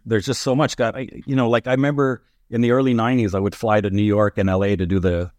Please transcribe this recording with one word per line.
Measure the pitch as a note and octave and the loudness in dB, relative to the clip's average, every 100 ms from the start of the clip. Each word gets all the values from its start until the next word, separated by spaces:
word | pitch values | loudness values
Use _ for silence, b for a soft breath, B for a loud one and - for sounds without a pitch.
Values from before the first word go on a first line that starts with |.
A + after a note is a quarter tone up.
| - | -2
there's | A2 C3+ | -2 -2
just | A#2+ | -4
so | C#3 C3 | -2 0
much. | C#3 - | 0 0
God, | A#2 C3 | -4 -4
I, | B2 - - | -12 -12 -4
you | C3+ | 0
know, | A#2 | 2
like, | A#2 C3 | 0 0
I | |
remember | C3 C#3+ C#3+ C3+ A#2+ _ _ - | 0 0 0 0 -2 _ _ -6
in | A#2 | 0
the | A#2+ | 2
early | B2+ C3+ | 2 2
nineties, | A#2 A#2 B2+ G#2 F#2+ | 2 0 0 0 0
I | |
would | G2 - | -2 -2
fly | A2+ G#2+ | 0 0
to | G2+ | 2
New | G2+ | 0
York | G#2+ G#2 G#2 - | 2 2 0 0
and | G2 | 0
L | F#2+ | 2
A | G2+ F#2+ | 0 0
to | F2 | 0
do | F#2+ | 0
the, | F2+ F2 F2 | 0 -2 -4